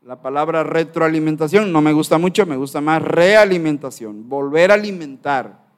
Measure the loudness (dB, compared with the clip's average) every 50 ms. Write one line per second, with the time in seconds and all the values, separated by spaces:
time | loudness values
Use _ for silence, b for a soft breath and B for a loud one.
0 | _ -18 -20 -12 _ -6 -2 -2 -2 0 0 -2 -2 0 -2 -2 -2 -2 -2 -2
1 | 0 0 0 0 -2 -2 -2 -2 -4 0 0 0 0 2 0 2 2 2 2 2
2 | 0 0 0 0 0 0 2 0 0 0 0 -6 -6 -6 -6 -4 -2 0 0 0
3 | 0 0 2 4 4 6 6 6 6 4 2 -2 0 -2 -4 -4 -6 -12 -14 -12
4 | -14 -14 -14 -16 -14 -10 -8 -6 -6 -2 2 2 4 4 4 2 2 -4 -8 -10
5 | -12 -14 -14 -12 _ -4 -4 -4 -4 -8 -16 _ _ _ _